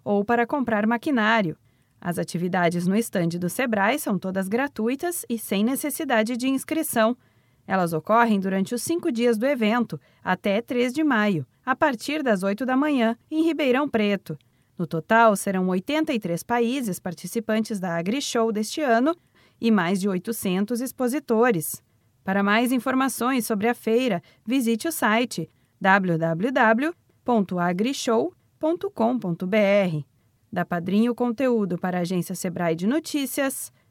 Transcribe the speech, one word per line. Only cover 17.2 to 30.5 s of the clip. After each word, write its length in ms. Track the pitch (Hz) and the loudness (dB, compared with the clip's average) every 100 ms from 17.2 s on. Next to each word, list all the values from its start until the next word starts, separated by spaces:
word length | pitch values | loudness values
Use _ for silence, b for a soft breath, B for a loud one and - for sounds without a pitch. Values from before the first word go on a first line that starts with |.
| 180 233 220 220 220 208 | -8 -6 -2 -2 -2 -4
da 160 | 180 170 | -4 -4
AgriShow 560 | 175 269 - 240 226 | -2 -4 -2 0 0
deste 300 | 208 220 - | 0 -4 -2
ano 340 | 285 226 277 339 b b b b | 2 2 2 -2 b b b b
e 120 | 226 | 2
mais 280 | 214 170 196 | 2 2 0
de 80 | 202 | 0
oitocentos 760 | 180 - 226 196 185 208 240 | -2 -4 -4 -2 0 0 -2
expositores. 1000 | 262 - 254 294 - 220 247 175 - - _ _ _ _ - | -6 -4 -2 -2 0 2 4 2 -4 -10 _ _ _ _ -4
Para 180 | 196 | 0
mais 300 | 202 214 240 | 2 2 2
informações 720 | 254 262 262 269 - 240 262 - | 0 0 0 0 -2 -2 0 -2
sobre 200 | 214 226 | 0 0
a 40 | |
feira, 480 | 240 - 233 254 175 b b b | -2 0 0 2 -2 b b b
visite 420 | 262 226 226 330 | 0 0 0 -2
o 40 | |
site 580 | - 233 220 247 - 160 _ _ - | -2 2 2 0 -4 -10 _ _ -2
w 360 | 190 196 185 165 | 2 4 4 0
w 340 | 165 165 233 | 0 0 0
w 420 | 269 220 226 302 - _ _ | 4 4 4 0 -4 _ _
ponto 340 | - 233 190 180 | 0 2 2 0
agrishow 720 | 175 180 226 277 - 226 311 - _ _ | 0 0 -2 -2 0 2 0 -4 _ _
ponto 320 | 311 359 392 | -2 -2 -4
com 260 | - 226 254 | -2 0 0
ponto 300 | 185 170 185 | -2 -4 0
b 100 | 214 | 2
r. 480 | 196 202 185 156 - _ _ _ _ | 4 4 2 -2 -6 _ _ _ _